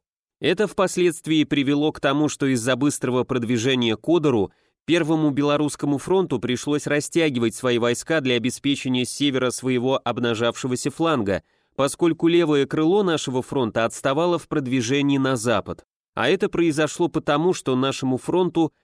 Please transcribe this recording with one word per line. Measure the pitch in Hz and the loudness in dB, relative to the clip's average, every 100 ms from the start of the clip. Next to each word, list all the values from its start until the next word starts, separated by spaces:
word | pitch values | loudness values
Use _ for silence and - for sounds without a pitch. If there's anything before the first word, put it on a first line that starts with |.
| _ _ _ _ | _ _ _ _
Это | 139 180 208 | -2 0 -2
впоследствии | - 180 - 180 151 156 156 | 0 -2 2 0 0 0 0
привело | 143 143 135 143 156 | 2 0 0 0 0
к | - | 0
тому, | 143 143 147 | 0 0 0
что | - 139 | 0 0
из-за | 127 117 123 | 0 0 0
быстрого | 143 - 131 123 | 0 0 0 0
продвижения | 120 127 113 120 123 127 117 107 | 0 -2 0 0 0 2 0 0
к | - | 2
Одеру | 170 151 117 90 - _ _ - | 2 4 2 0 -6 _ _ 0
Первому | 170 156 160 151 | 0 2 2 2
Белорусскому | 135 147 147 147 - 143 139 | 2 0 0 -2 -2 -4 -2
фронту | - 190 165 123 | 0 0 0 -2
пришлось | 120 123 - 147 - | -2 -4 -2 -4 -2
растягивать | 147 - 170 160 120 117 | -2 -2 0 0 0 -2
свои | - 127 120 | 0 0 0
войска | 120 120 - 160 | 0 0 -2 -2
для | 127 123 | 0 0
обеспечения | 120 - 139 135 131 127 120 | 0 -2 -2 -2 -2 -2 -2
с | |
севера | - 143 131 123 | -2 -2 0 -2
своего | - 131 127 127 135 | -2 -2 0 0 -2
обнажавшегося | - 120 120 110 117 - 131 123 147 | -2 -2 -2 0 -2 -2 -4 -4 -4
фланга, | - 165 143 101 90 - _ _ - | -2 0 0 0 -4 -6 _ _ -4
поскольку | 139 - 170 160 165 | -2 0 0 2 2
левое | 170 165 147 139 | 4 4 2 2
крыло | - 160 202 | 2 2 2
нашего | 190 151 - 127 | 2 -2 -2 -4
фронта | - 139 113 117 113 | -4 -2 -2 0 -2
отставало | - 139 139 175 165 | -2 -2 0 0 -2
в | - | -2
продвижении | 151 127 131 113 143 143 139 | -4 -2 -2 0 0 2 2
на | 135 127 | 2 0
запад. | 117 104 90 - _ _ _ - | 0 0 -2 -10 _ _ _ -2
А | 120 | 0
это | 185 202 | 0 0
произошло | - 170 147 151 - 165 | 0 0 2 -2 0 -2
потому, | 160 - 147 175 | -2 0 0 0
что | 175 - 127 | 0 -2 0
нашему | 135 131 131 127 | 0 -2 -2 -4
фронту | - 175 175 165 156 - | 0 0 2 2 0 -2